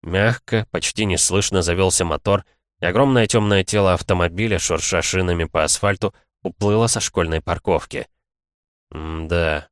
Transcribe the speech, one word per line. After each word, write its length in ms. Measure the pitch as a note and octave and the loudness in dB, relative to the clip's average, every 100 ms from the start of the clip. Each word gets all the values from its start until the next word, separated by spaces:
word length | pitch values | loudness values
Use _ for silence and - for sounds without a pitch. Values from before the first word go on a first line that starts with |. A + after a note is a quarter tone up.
Мягко, 640 | D#2+ F#2 G#2+ A#2+ - A2+ G#2 | -2 0 2 0 -2 -4 -2
почти 360 | E2+ - - | -6 -4 -2
неслышно 580 | G#2 E2+ - F#2 - G2 | 0 0 0 0 0 0
завелся 420 | E2+ F2 F#2 - | 0 2 2 2
мотор, 400 | F2 D2 G2+ G2+ - _ _ _ | 0 -2 0 0 -2 _ _ _
и 40 | |
огромное 420 | F2 G2 C#3 B2+ G#2+ | 0 2 4 4 4
темное 360 | A#2 G#2 G2+ | 2 4 2
тело 300 | F#2 G#2 G2 | 2 2 2
автомобиля, 640 | F2 - F2+ F2 F2 A2+ F#2 | 2 0 0 0 -2 -2 -2
шурша 420 | - D#2+ - F2 | -2 -2 0 -2
шинами 440 | - F#2 F2+ F2 | 0 -2 0 -2
по 180 | D#2+ E2 | -2 0
асфальту, 500 | D2+ - G2+ G2 G2+ _ _ _ | 0 0 -2 -2 -4 _ _ _
уплыло 460 | F#2 - G#2 G#2+ A#2 | -10 -2 0 2 2
со 120 | G#2 | -2
школьной 400 | - - E2 D#2+ | -4 -2 -2 -2
парковки. 680 | - E2 - D#2+ - C2+ - _ _ _ _ _ _ _ _ | -2 -4 0 -2 -2 -12 -12 _ _ _ _ _ _ _ _
М-да. 760 | - D#2+ D#2+ D#2+ E2+ D#2+ D2+ - | -12 -10 -8 -4 -2 0 -4 -8